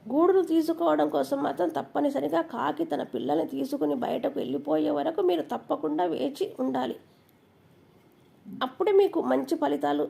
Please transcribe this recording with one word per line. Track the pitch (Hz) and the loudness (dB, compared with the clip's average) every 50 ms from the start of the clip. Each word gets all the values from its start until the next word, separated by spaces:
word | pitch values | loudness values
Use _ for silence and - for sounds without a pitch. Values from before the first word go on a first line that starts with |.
| _ 220 | _ 0
గూడును | 240 294 339 359 370 381 | 2 4 4 6 6 4
తీసుకోవడం | 349 - 320 330 311 320 330 320 339 339 302 302 302 302 | 4 4 2 2 2 2 -2 0 2 2 4 4 2 2
కోసం | 302 - 262 - 285 269 | 2 0 0 0 -2 -2
మాత్రం | 285 262 - - - 320 | -2 -4 0 0 -2 0
తప్పనిసరిగా | 320 277 - - - 294 294 285 277 269 277 294 - 330 | 0 -4 -6 -4 -2 0 0 0 0 0 -2 0 0 0
కాకి | 320 330 - - - 294 302 - 330 | -2 -2 -4 -4 -2 -2 -2 -2 -2
తన | 160 147 139 | -2 -2 -4
పిల్లల్ని | - - - - 117 131 - 165 - | -4 -4 -6 -4 -2 0 0 0 0
తీసుకుని | 160 269 269 277 262 294 277 302 294 285 | -2 -2 -4 -4 -4 -2 -2 0 0 0
బయటకు | 247 - - - - 233 - 262 269 | -2 -2 -2 -2 -2 -2 -2 -4 -4
వెళ్ళిపోయే | - - 269 285 285 285 302 311 302 302 | -6 -4 -4 -6 -2 0 0 0 2 0
వరకు | 294 294 294 311 320 415 | 0 0 -2 -2 -2 0
మీరు | 392 349 349 320 | 2 2 2 0
తప్పకుండా | - - 247 233 - - 294 277 - - 302 311 359 | -2 -4 -6 -8 -4 -4 -4 -2 -2 -2 0 0 0
వేచి | 170 156 - - 285 277 - 381 - - - | 0 0 -2 -2 -4 -2 -4 -6 -6 -4 -4
ఉండాలి. | 262 262 262 262 247 - - - - _ _ _ _ _ _ _ _ _ _ _ _ _ _ _ _ _ _ - _ _ _ _ _ _ _ _ _ - 190 - | -4 -2 -2 -2 -2 -4 -6 -8 -12 _ _ _ _ _ _ _ _ _ _ _ _ _ _ _ _ _ _ -20 _ _ _ _ _ _ _ _ _ -16 -8 -6
అప్పుడే | - 254 - - 370 427 | -6 -6 -4 -2 0 4
మీకు | 403 392 403 370 - 330 | 6 6 6 6 2 0
మంచి | - 247 262 269 269 - 339 | 0 2 2 0 2 0 -2
ఫలితాలు | - 302 277 147 143 147 143 147 147 147 - | 0 0 0 0 0 0 0 0 0 -2 -2